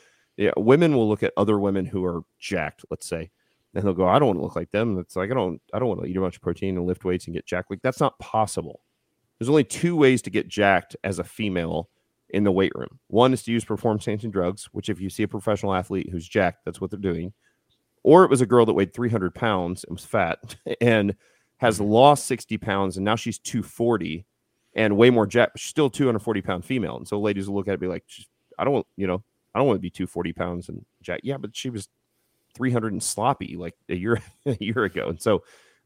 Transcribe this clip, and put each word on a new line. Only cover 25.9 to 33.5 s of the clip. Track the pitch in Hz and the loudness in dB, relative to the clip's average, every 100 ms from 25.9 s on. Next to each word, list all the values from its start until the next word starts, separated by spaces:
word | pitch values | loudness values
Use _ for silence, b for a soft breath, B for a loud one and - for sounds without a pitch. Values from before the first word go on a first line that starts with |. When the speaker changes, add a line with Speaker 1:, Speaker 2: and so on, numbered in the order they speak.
Speaker 1:
two | - 135 | 0 0
hundred | 110 | 0
forty | 117 101 | -2 -4
pound | 98 90 - | -4 -6 -4
female. | 131 85 58 | -4 -4 -8
And | - | -8
so | 104 | -4
ladies | 107 98 98 | -2 -2 -4
will | 101 | -4
look | 98 | -4
at | |
it | 92 | -4
and | |
be | 90 | -4
like, | 85 - | -8 -12
"She's, | - - _ _ - | -20 -20 _ _ -6
I | |
don't | 113 | -2
want, | 131 - - | -2 -4 -4
you | 95 | -4
know, | 92 - _ _ | -4 -6 _ _
I | 107 | 0
don't | 139 | 0
wanna | 98 | 0
be | 90 | -4
two | - 92 | -8 -8
forty | 87 90 | -6 -6
pounds | 82 87 87 87 | -6 -6 -8 -10
and | 82 - _ | -16 -18 _
jacked." | - 85 | -10 -8
Yeah, | 127 139 | -8 -10
but | 113 - | -10 -10
she | 135 | -10
was | 110 - _ _ _ _ _ _ - | -10 -12 _ _ _ _ _ _ -6
three | 127 | -2
hundred | 120 110 | 0 -2
and | 95 | -4
sloppy, | - - 120 139 - | -6 -2 -2 -2 -8